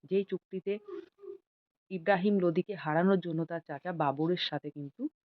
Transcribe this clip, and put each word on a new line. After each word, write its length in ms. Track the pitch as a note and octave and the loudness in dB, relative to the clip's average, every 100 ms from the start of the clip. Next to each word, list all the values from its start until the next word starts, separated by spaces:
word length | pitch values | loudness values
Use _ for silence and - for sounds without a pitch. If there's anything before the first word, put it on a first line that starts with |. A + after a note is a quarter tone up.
যেই 200 | D3+ F#3+ | 0 0
চুক্তিতে 480 | G3 F#3 _ F#3+ G3 G#3 G#4 F4 - _ G4 G4 _ _ _ _ _ | 0 -6 _ -8 -6 -6 -8 -14 -14 _ -18 -18 _ _ _ _ _
ইব্রাহিম 440 | F#3+ E3 G3 G3+ G3+ | -4 0 2 4 4
লোদিকে 360 | F3 E3 F3+ | 4 2 -2
হারানোর 460 | F#3 D3+ D#3 F#3+ G3 | -6 0 4 6 4
জন্য 200 | F3 D#3+ | 2 -4
তার 180 | D#3+ E3+ - | -4 -6 -8
চাচা 240 | C#3+ F3+ | -10 -8
বাবরের 500 | E3+ D3 C#3 D#3+ F3+ - | 0 0 2 0 0 -2
সাথে 200 | D3 D3+ | -4 -6
কিন্তু 320 | D3 C#3+ - C#4+ _ | -10 -12 -8 -10 _